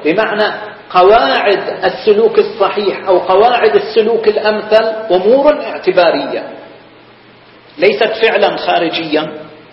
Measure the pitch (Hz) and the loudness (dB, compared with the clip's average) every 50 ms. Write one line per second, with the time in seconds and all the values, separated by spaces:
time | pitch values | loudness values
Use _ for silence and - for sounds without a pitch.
0 | - 151 170 220 220 - 208 208 214 196 - - - - - - - - - 180 | -4 -2 0 0 -2 -2 -2 -4 -4 -4 -6 -8 -12 -16 -16 -18 -10 -2 2 4
1 | 180 190 214 240 269 269 262 233 - 208 196 - - - - - 185 185 185 - | 6 6 6 4 4 2 0 0 0 0 0 -2 -2 -6 -6 -4 -4 -4 -4 0
2 | - 220 202 208 226 214 - 220 190 - - - 196 180 - 208 208 190 - - | 0 2 2 4 2 2 2 2 0 0 -2 -2 -2 -2 -2 -2 -4 -4 -4 -4
3 | - 202 185 175 - - 190 190 220 247 247 220 208 220 208 202 - - - 226 | 0 0 0 0 2 2 2 4 4 4 2 2 2 2 2 0 0 0 0 0
4 | 214 226 233 208 214 214 208 208 - 214 214 208 196 - 214 220 226 220 214 - | 0 2 0 0 0 0 0 0 0 -2 -2 -4 -2 0 2 2 2 0 -4 -6
5 | - 185 180 180 185 214 247 277 285 294 294 - - - - - - 190 175 180 | -2 -2 0 0 2 4 2 4 4 2 2 0 -2 -8 -10 -6 -4 0 2 2
6 | 170 160 139 143 143 - - - - - - - - - - - - - - - | 2 2 2 0 -4 -6 -8 -8 -10 -12 -14 -18 -20 -20 -20 -20 -20 -20 -20 -20
7 | - - - _ _ - - _ _ _ - - _ - - - 165 202 208 - | -20 -20 -20 _ _ -20 -20 _ _ _ -20 -20 _ -20 -6 0 0 0 2 0
8 | 226 214 - - 226 226 - 196 - - - - - 180 180 170 170 160 156 165 | -2 -2 0 0 0 0 2 2 0 0 -2 -2 -2 -2 -2 0 -2 -2 -4 -6
9 | 165 156 147 151 151 156 - - - - - - - - | -4 -4 -4 -4 -4 -6 -10 -14 -16 -18 -20 -20 -20 -20